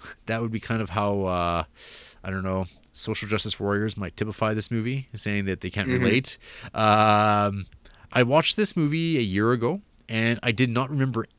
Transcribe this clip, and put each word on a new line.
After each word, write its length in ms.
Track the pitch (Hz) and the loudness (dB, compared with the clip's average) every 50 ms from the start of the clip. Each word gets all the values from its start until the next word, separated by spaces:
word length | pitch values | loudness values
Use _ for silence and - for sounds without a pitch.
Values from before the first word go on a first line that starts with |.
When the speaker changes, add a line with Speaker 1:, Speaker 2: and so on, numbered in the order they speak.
| - - | -20 -20
Speaker 1:
<laughs> 160 | - - _ | -20 -16 _
That 160 | - 110 113 | -4 -4 -2
would 100 | 117 117 | -2 -2
be 100 | 110 110 | -4 -6
kind 200 | - - 113 110 | -4 -2 -2 -2
of 80 | 110 90 | -2 -2
how, 360 | - 107 104 101 101 101 95 | -2 0 0 2 2 2 0
uh, 400 | 92 90 87 85 87 85 85 80 - _ - - - - - - - - - - | 0 0 0 0 0 0 0 -2 -4 _ -18 -18 -18 -16 -16 -18 -18 -20 -14 -10
I 60 | 92 | -6
don't 120 | 95 95 92 | -6 -4 -4
know, 220 | 95 95 95 92 90 - - _ _ _ | -2 -2 -2 -2 -4 -8 -16 _ _ _
social 320 | - - - 110 - - 101 | -10 -6 -6 -4 -6 -4 -2
justice 300 | 110 104 - 107 98 - | -2 -2 -2 -2 -4 -4
warriors 360 | - 101 101 101 104 110 98 - | -2 0 0 0 0 -2 -4 -4
might 180 | 98 87 - | -8 -8 -4
typify 360 | - 107 107 101 - 107 107 110 | -4 -4 -4 -2 -2 0 0 0
this 160 | 110 104 - | 0 -2 -2
movie, 380 | 120 113 110 120 131 139 131 - - | -2 -2 -2 -2 -4 -4 -6 -8 -10
saying 300 | 104 - 104 104 101 98 | -8 -4 -2 -2 -2 0
that 140 | 98 95 90 | -2 -2 -4
they 80 | - 95 | -4 -6
can't 180 | - 104 98 90 | -4 -2 -2 0
Speaker 2:
Mm-hmm. 160 | 127 127 123 | 0 2 2
Speaker 1:
relate. 340 | 117 110 127 135 - - - - - - - - - - | 4 2 2 0 -2 -8 -10 -16 -20 -20 -18 -18 -10 -4
Um, 920 | - 110 107 104 107 107 110 104 104 107 107 104 104 104 101 98 101 92 - - - _ - - - - - - | 0 4 4 6 6 6 6 6 6 4 4 4 4 2 0 -2 -4 -8 -10 -14 -20 _ -20 -20 -20 -20 -4 0
I 100 | 127 127 | 2 2
watched 340 | 120 135 156 160 - - | 6 6 4 4 4 2
this 200 | - 214 - - | 0 0 0 0
movie 400 | 180 156 147 151 165 165 165 160 139 | 0 0 2 2 0 0 0 0 0
a 40 | 117 | 0
year 300 | 101 92 98 107 117 127 | 2 2 2 2 2 2
ago, 280 | 120 113 123 170 202 - _ _ - - - | 2 0 -2 -2 -4 -8 _ _ -20 -12 -6
and 300 | 113 113 113 117 117 113 - | -2 0 2 2 0 0 -2
I 100 | 123 113 | -2 0
did 180 | 98 131 123 | 2 0 2
not 200 | 113 123 131 131 | 2 0 -2 -2
remember 360 | 151 139 135 131 120 113 110 - _ | 0 0 0 0 0 -2 -4 -6 _